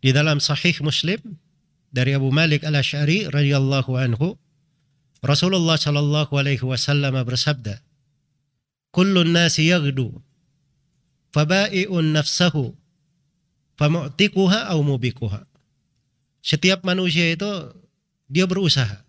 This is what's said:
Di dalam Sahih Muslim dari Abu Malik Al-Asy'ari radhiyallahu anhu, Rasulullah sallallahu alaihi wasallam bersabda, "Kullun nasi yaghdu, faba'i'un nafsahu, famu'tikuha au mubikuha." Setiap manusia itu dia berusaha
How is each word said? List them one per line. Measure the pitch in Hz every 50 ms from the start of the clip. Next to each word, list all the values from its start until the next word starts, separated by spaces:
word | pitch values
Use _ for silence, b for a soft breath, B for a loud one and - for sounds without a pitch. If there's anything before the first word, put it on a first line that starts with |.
| -
Di | 131 131
dalam | 139 147 160 151
Sahih | 143 - - 147 147 - 175 165 - 143
Muslim | 156 139 - - 160 190 226 - 226 190 - _ _ _ _ _ _ _ _ _ _
dari | - 123 127 131 139
Abu | 139 135 131
Malik | 127 151 165 165 151 143
Al-Asy'ari | - 156 151 143 131 - - 147 147 147 160 208 214
radhiyallahu | - - 143 147 139 143 139 135 135 139 139 131 - 127
anhu, | 127 135 123 117 110 143 175 214 - _ _ _ _ _ _ _ _ _ _ _ _ _ _ _ _ -
Rasulullah | 139 143 143 - 180 190 185 170 165 160 151
sallallahu | - 151 147 143 147 147 147 151 151 - -
alaihi | 143 139 139 139 123
wasallam | 127 127 131 117 - - 143 147 143 139 131 131 127
bersabda, | 117 123 123 - 151 151 127 113 104 101 - _ _ _ _ _ _ _ _ _ _ _ _ _ _ _ _ _ _ _ _ _ _ _
"Kullun | - 180 196 196 180 175 165 170
nasi | 170 170 165 - - 156 160 180
yaghdu, | 175 151 143 135 135 127 107 - - - _ _ _ _ _ _ _ _ _ _ _ _ _ _ _ _ _ _ _ _ _ -
faba'i'un | 151 151 151 180 196 202 214 196 190 185 190 190 175 160 156 151
nafsahu, | 151 147 - - - 180 180 - 156 131 117 - - _ _ _ _ _ _ _ _ _ _ _ _ _ _ _ _ _ _ _ -
famu'tikuha | 151 147 160 175 147 147 143 - 202 208 - 185 196 180 190 220 240 208 185
au | 156 143
mubikuha." | 143 139 127 117 123 - - - 104 92 - - _ _ _ _ _ _ _ _ _ _ _ _ _ _ _ _ _ _ _ _
Setiap | - - 151 151 185 190 190 185
manusia | 185 180 190 185 180 151 170 170 165 165
itu | 165 196 208 202 185 156 - - - _ _ _ _ _ _ _ _ _ _
dia | 131 165 185
berusaha | 185 185 196 196 156 - 139 127 107 101 - _